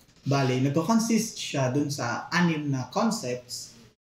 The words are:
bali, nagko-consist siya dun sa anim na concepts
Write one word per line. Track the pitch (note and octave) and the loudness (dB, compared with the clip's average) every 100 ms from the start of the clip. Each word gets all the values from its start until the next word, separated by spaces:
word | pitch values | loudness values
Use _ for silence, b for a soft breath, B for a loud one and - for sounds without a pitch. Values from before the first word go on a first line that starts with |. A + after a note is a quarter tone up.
| _ _ | _ _
bali, | - C#3 B2+ B2+ | -2 2 2 2
nagko-consist | C#3 D3 E3 A3+ A3 A3 - - | 2 2 2 2 4 2 0 -6
siya | - D3 C3 | -6 -2 0
dun | C#3 D3 | 0 -2
sa | C#3 A#2+ A2+ - | -2 -4 -6 -4
anim | E3+ F3 D3+ D3 | 2 2 2 -2
na | C3 B2 | -4 -2
concepts | G3 A3+ - B2 A#2+ - - - - - _ | 0 0 0 -4 -6 -8 -14 -14 -20 -20 _